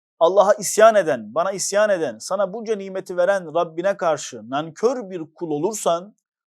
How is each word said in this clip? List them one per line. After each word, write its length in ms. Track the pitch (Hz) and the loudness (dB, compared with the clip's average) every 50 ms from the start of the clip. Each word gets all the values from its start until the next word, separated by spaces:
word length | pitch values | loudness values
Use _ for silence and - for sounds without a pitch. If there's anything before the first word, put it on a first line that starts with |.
| _ _ _ _ | _ _ _ _
Allah'a 360 | 170 170 190 202 185 196 208 | 2 4 6 6 6 6 4
isyan 400 | - 196 - - - 214 226 220 | 2 0 -2 4 6 6 8 8
eden, 400 | 208 185 156 143 120 107 104 113 | 6 4 2 0 -2 -4 -4 -4
bana 180 | 151 170 190 202 | -2 -2 -2 -2
isyan 380 | 185 - - 196 202 214 208 | -4 -6 -2 2 2 2 2
eden, 280 | 202 175 160 135 110 113 | 2 0 0 -4 -6 -8
sana 340 | - - 185 202 202 185 180 | -6 -6 -2 -2 -2 -2 -4
bunca 240 | 233 226 208 220 | -6 -6 -4 -6
nimeti 400 | 196 196 196 190 190 190 - 185 | -6 -6 -8 -8 -10 -8 -6 -2
veren 380 | 175 175 180 196 196 180 160 143 | 0 2 2 2 0 -2 -2 -2
Rabbine 420 | 170 175 165 160 160 175 196 202 | -2 -2 -2 -4 -4 -2 -2 -2
karşı 540 | 190 185 170 156 143 - - - 113 107 113 | 0 0 0 0 -2 -4 -10 -14 -14 -12 -6
nankör 600 | 131 143 156 160 151 - - 233 277 254 226 180 | -6 -6 -6 -6 -6 -2 -2 -2 -2 -2 -6 -10
bir 240 | 190 175 160 147 _ | -10 -12 -12 -12 _
kul 160 | _ 175 160 | _ -8 -6
olursan, 640 | 151 147 156 202 220 208 - 196 170 170 185 208 - _ _ _ _ _ _ _ | -4 -4 -4 -4 -4 -4 -2 -2 -2 -2 -4 -10 -18 _ _ _ _ _ _ _